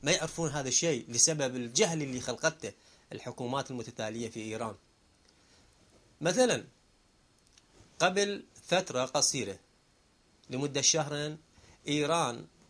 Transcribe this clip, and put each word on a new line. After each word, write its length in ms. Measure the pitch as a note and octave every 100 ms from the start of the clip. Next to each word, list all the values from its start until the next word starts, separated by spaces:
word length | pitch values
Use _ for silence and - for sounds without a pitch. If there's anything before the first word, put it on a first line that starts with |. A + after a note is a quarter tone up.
ما 80 | C#3+
يعرفون 380 | F3 D#3 - D#3+
هذا 180 | C#3+ C3
الشيء 380 | B2 E3 B2+ -
لسبب 460 | A#2 - D#3 C3+ B2+
الجهل 460 | A#2+ B2+ E3+ E3
اللي 200 | C#3 B2+
خلقته 500 | B2+ A#2 D#3+ D#3 G#2+ - - - -
الحكومات 600 | - B2+ A#2 B2 C3+ C3
المتتالية 580 | B2+ A2+ - A2 A2+ A#2
في 100 | A2
إيران. 360 | A2 A2 A#2 G2 _ _ _ _ _ _ _ - _ _ _ - _ -
مثلًا 440 | D#3 A#3 B3 C3+ - _ _ _ _ _ _ _ _ _ _ - - -
قبل 460 | F3+ F#3+ G3+ G3 - - -
فترة 380 | F3 F3+ B2 B2+
قصيرة 540 | D3 - C#3 G2 F#2+ _ _ _ _ _ _ _ _ -
لمدة 320 | B2+ C#3+ C#3
شهرين، 560 | C3+ D#3+ D3 D3 D3+ D#3 _ _ - - -
إيران 580 | D3 C#3+ E3+ C#3 A#2 - _ _